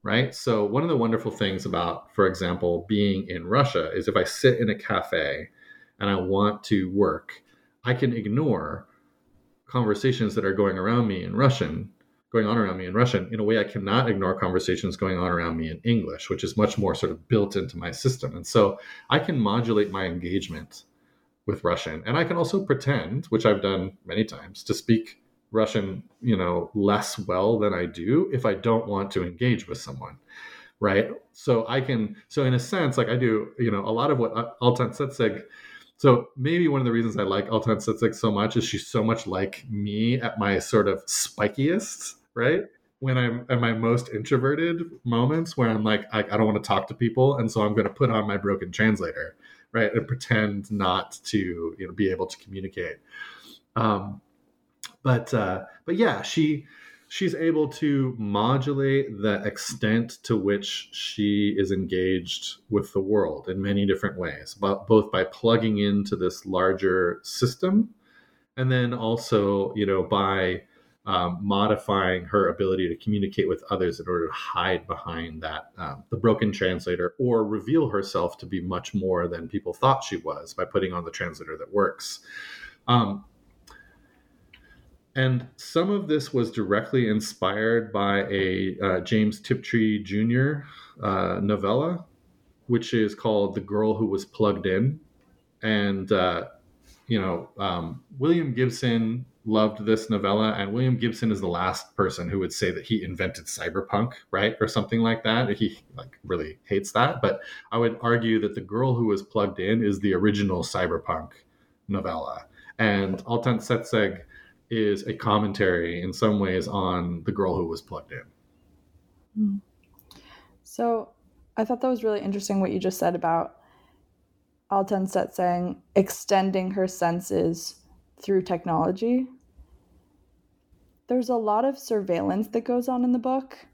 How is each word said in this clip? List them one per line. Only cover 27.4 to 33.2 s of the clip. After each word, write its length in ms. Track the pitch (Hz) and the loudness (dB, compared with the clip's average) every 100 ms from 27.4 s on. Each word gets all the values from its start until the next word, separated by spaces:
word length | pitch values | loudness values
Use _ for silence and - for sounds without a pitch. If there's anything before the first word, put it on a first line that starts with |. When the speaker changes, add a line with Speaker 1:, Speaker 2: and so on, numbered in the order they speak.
| 101 117 | 2 2
Speaker 1:
than 160 | 104 | 2
I 120 | 87 87 | 0 -4
do 440 | 82 87 143 190 | -4 0 2 2
if 140 | 127 117 | 0 0
I 80 | |
don't 320 | 95 117 113 107 | 0 2 0 0
want 240 | 101 98 | -4 -2
to 120 | 95 | -4
engage 420 | 90 87 123 113 - | -4 -2 0 0 -2
with 120 | 73 | -12
someone, 400 | - 67 67 - _ - - - - _ | -10 -12 -14 -18 _ -20 -20 -20 -20 _
right? 320 | 104 98 110 - _ | 2 2 2 -4 _
So 340 | - - 117 113 | -8 0 2 2
I 140 | 131 | -2
can, 340 | 131 120 107 - _ | 0 -2 -2 -6 _
so 160 | - | 0
in 100 | 131 | 2
a 40 | 123 | 2
sense, 380 | 127 190 147 131 | 0 0 0 0
like, 120 | 110 | 0
I 80 | |
do, 320 | 123 | 2